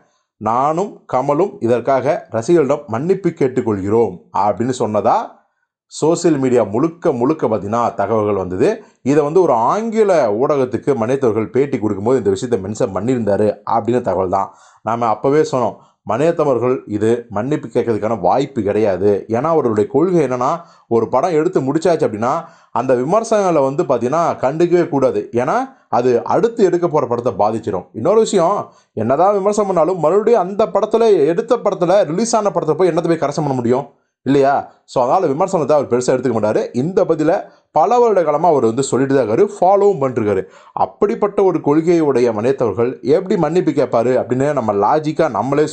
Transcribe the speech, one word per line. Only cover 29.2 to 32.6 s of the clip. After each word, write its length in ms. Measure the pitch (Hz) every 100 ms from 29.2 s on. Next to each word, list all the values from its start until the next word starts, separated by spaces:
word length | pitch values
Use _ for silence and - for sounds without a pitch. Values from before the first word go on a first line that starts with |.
| 190
விமர்சனம் 340 | 202 196 208 202
பண்ணாலும் 320 | 175 156 190
மறுபடியும் 420 | 151 196 214 233
அந்த 240 | 180 202 214
படத்துல, 600 | 196 214 226 226 185 143
எடுத்த 300 | 170 233 240
படத்துல, 500 | 214 185 170 202 156
ரிலீஸ் 300 | 175 233 220
ஆன 140 | 202
படத்துல 240 | 170